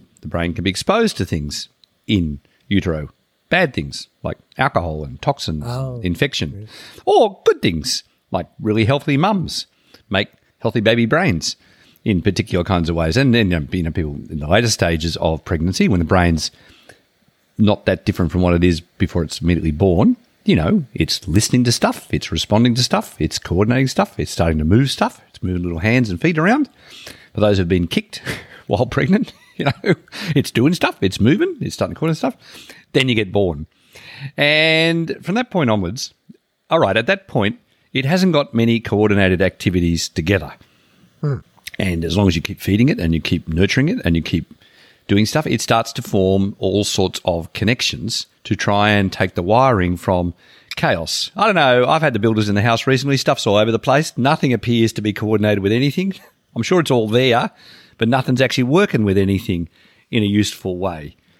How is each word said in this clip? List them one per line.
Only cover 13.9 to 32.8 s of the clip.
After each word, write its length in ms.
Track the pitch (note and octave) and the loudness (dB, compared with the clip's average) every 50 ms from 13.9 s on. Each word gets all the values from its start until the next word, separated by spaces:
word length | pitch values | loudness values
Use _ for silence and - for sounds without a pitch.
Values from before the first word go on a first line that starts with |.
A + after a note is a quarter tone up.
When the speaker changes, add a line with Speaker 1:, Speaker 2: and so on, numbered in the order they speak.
| D#2 | -2
Speaker 1:
people 220 | - E2 D2+ D2 C#2+ - - | -4 -4 -4 -6 -8 -10 -10
in 80 | - D#2 | -10 -8
the 80 | D2 | -2
later 220 | D2 F2 G#2+ A#2+ A#2 | 2 2 2 2 2
stages 480 | G2+ - - E2+ E2+ E2 D#2 E2+ D#2 | 0 0 0 0 0 0 -2 -2 -4
of 280 | - E2+ E2 D#2+ D2+ - | -2 0 0 -2 -2 -4
pregnancy, 440 | - F#2 D#2+ D#2+ F2+ F#2 - G3+ F#3+ | -4 -2 -2 0 0 0 0 2 2
when 100 | A2 F2+ | 2 2
the 60 | E2 | 2
brain's 440 | D2+ G2 F#2 F2 E2+ E2 D#2+ - - - _ _ - - _ _ - - _ _ _ _ _ _ _ _ _ _ _ _ - | 2 2 4 4 4 2 2 -2 -4 -10 _ _ -20 -20 _ _ -20 -20 _ _ _ _ _ _ _ _ _ _ _ _ 0
not 280 | G#2+ G#2 G#2 - - | 2 2 2 2 0
that 180 | - F#2+ E2+ - | -2 -2 0 0
different 260 | - G2 - F#2 D#2+ - | -2 -2 0 0 0 0
from 80 | F#2 | 0
what 140 | F2+ F2+ F2 | 2 2 4
it 80 | E2+ F2 | 4 4
is 160 | F2+ F2 D#2+ | 4 2 0
before 420 | E2 _ _ - G2+ F2 - - E2 | -4 _ _ -4 -4 -2 -2 -2 -4
it's 160 | D2+ - - | -4 -6 -4
immediately 320 | - E2+ F2 D#2+ - D#2+ D2+ | -2 0 0 0 0 -2 0
born, 440 | D#2 G2 G2 F2 E2 A#2+ A3+ B3 - _ _ _ _ - | 2 2 2 4 4 4 2 2 0 _ _ _ _ -2
you 100 | - - | 0 2
know, 280 | F#3+ D#3 F#3+ G#3 G#3+ C#3+ - - | 2 2 2 0 0 -2 -4 -4
it's 320 | - D#3+ D3 - - - - | -4 -4 -4 -4 -6 -4 -2
listening 360 | D2+ G2+ A2 - - B2 B2 | 0 0 2 2 2 0 2
to 80 | A#2+ - | 2 0
stuff, 400 | - - G#3 B3+ - - - - | 0 0 -2 -2 -4 -6 -6 -6
it's 160 | D2 - - - | -6 -4 -4 -6
responding 420 | D#2+ - - G#2 G#2+ A#2 B2+ A#2 | -6 -2 0 2 2 4 4 2
to 60 | A#2+ B2 | 0 0
stuff, 380 | - - G3 A3 - - - | 0 0 -2 -4 -4 -6 -4
it's 180 | - - - - | -4 -4 -4 -6
coordinating 500 | - - - F2 G#2 G#2+ A#2+ B2+ C3+ C3 | -6 -2 0 0 2 2 2 0 0 0
stuff, 300 | - - G3 - - - | 0 -2 -2 -2 -2 -6
it's 120 | D2+ - | -8 -6
starting 280 | - - F#2+ E2+ E2 D#2 | -2 -2 0 0 0 0
to 60 | D2+ | 2
move 260 | D#2 F#2 A#2+ C#3 C3+ | 4 4 4 4 2
stuff, 300 | - - - A#3 - - _ _ | 0 -2 -2 -4 -4 -8 _ _
it's 140 | - - - | -16 -10 -6
moving 200 | F2+ F#2 F2+ F2 | -4 -4 -4 -4
little 180 | F2 E2+ E2 | -4 -4 -2
hands 280 | E2+ A2 A2+ C3 B2 G#2+ | 0 2 2 2 2 0
and 120 | F#2 E2 | -2 -2
feet 180 | - D#3+ F#3 D#3 | 0 0 0 2
around. 300 | D#3 F#3 A#3 D4+ D4 - _ _ - - - - - - - - - - - | 2 2 2 2 0 -2 _ _ -20 -20 -20 -20 -20 -20 -20 -20 -20 -12 -4
For 60 | - | 0
those 180 | G2+ G#2 G#2 F#2+ | 2 2 4 2
who've 100 | F#2 E2+ | 2 2
been 180 | F#2+ F2+ F2 E2 | 2 0 0 0
kicked 340 | - - - _ - - - - - - - | -2 -4 -4 _ -8 -14 -12 -10 -12 -12 -12
<laughs> 220 | - - - - - | -18 -20 -16 -8 -4
while 180 | - G#2 B2+ | -2 -2 -2
pregnant, 460 | A#2+ - - - C3 F#3+ G#3 C4 - - _ _ | -2 -2 -2 0 2 2 0 0 -2 -10 _ _
<laughs> 120 | _ _ | _ _
you 80 | - - | -6 -4
know, 280 | C#3 C3 - - - E3 - _ _ - - - F#3+ D#3+ | -4 -4 -2 0 -2 -2 -2 _ _ -16 -10 -6 -2 0
it's 140 | C#3+ - - - | 0 -2 0 0
doing 200 | - A#2 D3 F3+ | 0 2 2 2
stuff, 220 | D#3+ - D#4+ F4 - - | 0 -2 -4 -2 -2 -2
it's 180 | G2 - - | -2 0 2
moving, 360 | G2+ A2+ D#3 A3 E4 G4 F4+ C4+ | 2 2 4 4 2 -2 -4 -4
it's 140 | F#3 - - | -8 -8 -6
starting 200 | - G#2+ F2+ F2+ | -4 -6 -6 -6
to 40 | - | -4
coordinate 200 | - E3 D#3+ D#3 | -4 -4 -2 -2
stuff. 180 | - C4+ B3 _ _ - - - - - - - | -4 -6 -6 _ _ -20 -20 -20 -20 -20 -20 -20